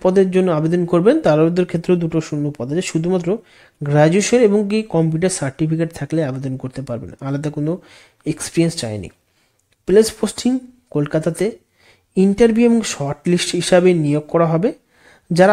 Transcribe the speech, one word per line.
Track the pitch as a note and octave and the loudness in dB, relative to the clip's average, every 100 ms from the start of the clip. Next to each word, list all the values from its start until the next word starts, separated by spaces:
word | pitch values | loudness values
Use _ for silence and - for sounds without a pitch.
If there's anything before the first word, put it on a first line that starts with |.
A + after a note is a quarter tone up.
পদের | F#3 F#3+ F#3+ F#3 | 0 2 2 2
জন্য | F#3 D3+ | 2 0
আবেদন | D#3+ F3+ E3+ | 0 0 0
করবেন | F3 G3+ D#4+ F3+ | 2 2 2 2
তাদের | D3+ E3 F3+ F3+ | 2 2 0 -2
ক্ষেত্রেও | E3 F3 F3+ | -4 0 0
দুটো | E3 E3 - | 0 -4 -4
শূন্য | D3+ D3 C#3+ | -4 -4 -6
পদ | B2 | -6
আছে, | E3 - | -6 -4
শুধুমাত্র | E3 E3+ F#3 E3+ A3+ - _ _ _ | -4 -2 -2 -2 -6 -8 _ _ _
গ্র্যাজুয়েশন | C#3+ D3 D#3 F#3+ G3 A#3+ G#3+ | 0 4 4 2 2 4 4
এবং | G#3 G3+ | 2 0
কি | A3 G#3+ E3 | -2 -2 0
কম্পিউটার | E3 D#3+ F#3 - | 0 0 -2 -2
সার্টিফিকেট | C#3 - D#3+ D#3+ E3 - | -6 -4 -4 -2 -4 -8
থাকলে | C#3+ D#3+ C#3 | -6 -4 -4
আবেদন | C3 C3+ C3 | -4 -8 -8
করতে | C3 - C#3 | -10 -12 -10
পারবেন, | A#2 F2+ - C#3 | -10 -10 -12 -8
আলাদা | C#3+ D3+ D3 | -6 -6 -6
কোনো | D3+ F3+ - - _ _ D#3+ | -4 -6 -10 -20 _ _ -12
এক্সপিরিয়েন্স | D#3 - E3+ E3 - | -10 -4 -2 -2 -2
চায়নি। | A2+ G#2 E2+ - _ _ _ _ _ _ - | -6 -8 -10 -16 _ _ _ _ _ _ 2
প্লেস | G3+ A3 - | 4 4 -2
পোস্টিং | G#3 - A#3+ B3+ - _ _ D3 | -6 -4 -2 -2 -6 _ _ -4
কলকাতাতে, | D3 D#3+ E3+ D#3+ G3+ - _ _ _ _ _ F#3+ | -2 -2 -2 -2 -4 -6 _ _ _ _ _ 2
ইন্টারভিউ | G3 G3+ A#3 A3 A#3+ | 2 4 4 4 4
এবং | A#3 G#3 - | 2 0 -6
শর্টলিস্ট | C#3+ D3 F3 F3 - F3+ | -6 -4 0 0 0 -4
হিসাবে | - F3+ F3+ E3+ D3 | 2 4 4 4 2
নিয়োগ | D3 D3+ | -2 -2
করা | E3 E3 | 0 2
হবে। | E3 A#3 - _ _ _ _ _ | 2 -2 -4 _ _ _ _ _
যারা | E3+ F#3+ | 4 6